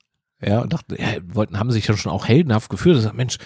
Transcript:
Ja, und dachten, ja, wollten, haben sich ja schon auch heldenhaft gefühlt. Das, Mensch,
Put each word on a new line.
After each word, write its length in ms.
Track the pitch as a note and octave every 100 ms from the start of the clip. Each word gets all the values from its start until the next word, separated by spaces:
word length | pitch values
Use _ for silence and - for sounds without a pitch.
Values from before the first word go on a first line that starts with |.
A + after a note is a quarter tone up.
| _ _ _ _
Ja, 160 | G#2 G#2+
und 140 | -
dachten, 220 | E3+ - -
ja, 80 | - G#2+ F2
wollten, 260 | G#2 G#2+ G#2
haben 120 | A#2+
sich 160 | A2+ -
ja 100 | G#2+
schon 160 | G2
auch 160 | F#2 -
heldenhaft 400 | C3 D#3+ A2 -
gefühlt. 300 | G2 F3 D3
Das, 80 | A2
Mensch, 240 | A2+ B2 -